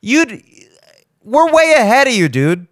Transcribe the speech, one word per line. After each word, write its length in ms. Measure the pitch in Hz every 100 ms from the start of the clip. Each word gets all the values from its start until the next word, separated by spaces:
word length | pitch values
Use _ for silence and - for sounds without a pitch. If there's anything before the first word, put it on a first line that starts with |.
You'd, 420 | 196 277 320 196 _ _ 101 85 _ _ _ _
we're 300 | - 262 330
way 220 | 311 320
ahead 340 | 302 208 240 269
of 40 |
you, 160 | 226 165
dude. 380 | 127 143 175 175